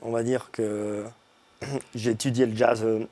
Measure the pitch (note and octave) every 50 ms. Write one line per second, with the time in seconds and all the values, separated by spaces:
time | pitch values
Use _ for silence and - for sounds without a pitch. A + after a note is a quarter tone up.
0 | - A#2 A2+ A#2 A#2 A#2 B2+ B2 - - - - A2+ G#2+ G#2+ G#2 G#2 G#2 G#2 G#2
1 | G#2 A2+ A#2+ _ _ _ _ _ _ _ _ - - C3+ C#3 C3 - - - B2
2 | G#2+ A#2+ A2 A2 - C#3 A#2+ A#2+ C3 A#2 G#2+ G#2+ A#2+ A#2 A#2+ A2 A2 A2+ A2 A2
3 | A2+ -